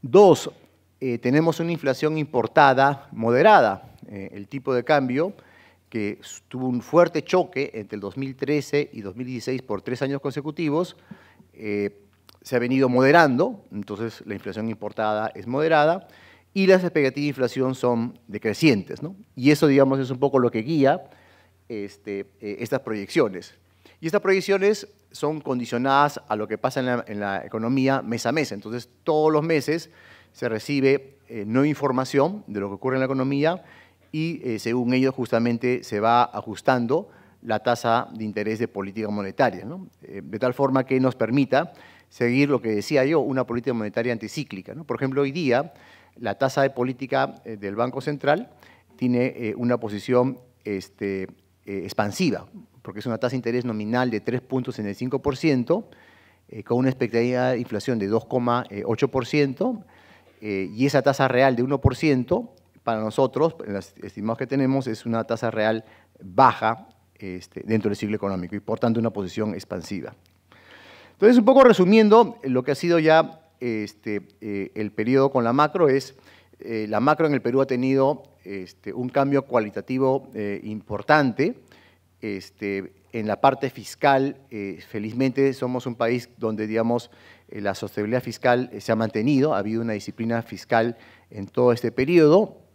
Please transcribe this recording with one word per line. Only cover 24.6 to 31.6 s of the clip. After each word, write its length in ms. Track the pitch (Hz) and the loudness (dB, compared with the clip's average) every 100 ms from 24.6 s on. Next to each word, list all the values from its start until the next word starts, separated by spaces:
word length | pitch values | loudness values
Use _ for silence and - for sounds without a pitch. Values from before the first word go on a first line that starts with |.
| 196 214 - _ _ | 2 0 -6 _ _
son 300 | - 147 156 | -6 -4 -4
condicionadas 800 | 139 127 117 120 135 139 147 - - | -4 -4 -2 -2 2 4 2 0 -6
a 80 | 107 | -4
lo 120 | 104 | -4
que 100 | 107 | -4
pasa 220 | 135 135 | -2 -2
en 60 | 127 | -2
la, 200 | 123 - | -4 -4
en 120 | 104 | -8
la 260 | 101 98 - | -6 -6 -6
economía 560 | 113 113 135 131 135 | -6 -2 0 2 0
mes 240 | 104 117 120 | -2 -4 -2
a 60 | |
mes. 200 | 151 139 | -2 -4
Entonces, 380 | 101 107 120 - _ | -6 -10 -12 -12 _
todos 280 | - 151 156 | -2 2 2
los 120 | 151 | 2
meses 460 | 160 160 135 165 - _ - - _ | 2 0 0 -4 -6 _ -20 -20 _
se 160 | - 120 | -8 -6
recibe, 680 | 110 - 143 135 143 - _ _ | -6 -4 2 2 2 -2 _ _
eh, 160 | 117 101 | -12 -2
nueva 220 | 120 | 2